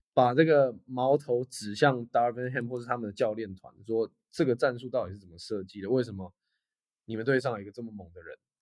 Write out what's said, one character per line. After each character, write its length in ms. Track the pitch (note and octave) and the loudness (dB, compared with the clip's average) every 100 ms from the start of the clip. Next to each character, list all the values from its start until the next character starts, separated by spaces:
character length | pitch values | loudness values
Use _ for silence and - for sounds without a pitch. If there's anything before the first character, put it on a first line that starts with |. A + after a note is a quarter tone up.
| _ | _
把 180 | - B2 | 4 4
这 120 | B2+ | 6
个 300 | E3 D3 C3 A2+ - | 6 6 4 0 -10
矛 320 | B2+ C3 C#3+ | -2 2 2
头 260 | C3+ B2 | 2 -2
指 300 | B2+ - G#2 | -2 -8 -8
向 340 | G#2 D3 B2+ A#2 | 2 2 2 0
Darvin 420 | A#2+ A#2+ A#2 B2+ | 0 0 -2 -6
Ham 180 | B2+ A#2+ | -4 -4
或 120 | B2 | -6
是 60 | A#2+ | -6
他 100 | B2 | -4
们 100 | G#2+ | -4
的 60 | |
教 220 | G2 A#2 | -2 -2
练 200 | G#2+ G#2+ | -2 -8
团， 200 | F#2+ - - | -10 -16 -18
说 260 | G#2 A2+ A2 _ _ | -4 -2 -2 _ _
这 160 | - C#3 | -2 0
个 100 | A#2+ | 2
战 220 | C#3+ A#2+ | 0 -2
术 100 | B2+ | -6
到 180 | B2 F#2 | -6 -6
底 60 | |
是 60 | G2+ | -10
怎 100 | F#2 | -16
么 80 | E2+ | -18
设 260 | - G#2 | -8 -8
计 180 | F#2 G#2 | -8 -10
的？ 80 | G2 | -2
为 120 | C3 | 0
什 120 | A2+ | 0
么 180 | G2 F#2 _ _ _ _ _ _ _ | -6 -12 _ _ _ _ _ _ _
你 120 | - A2 | -10 -6
们 80 | |
队 140 | A#2+ C3 | 0 0
上 140 | B2+ | 0
有 80 | G#2+ | -6
一 40 | |
个 60 | G2+ | -10
这 120 | B2 | -14
么 100 | A2+ | -14
猛 180 | G#2 F2 | -14 -18
的 80 | E2+ | -20
人， 160 | E2 - _ _ | -18 -20 _ _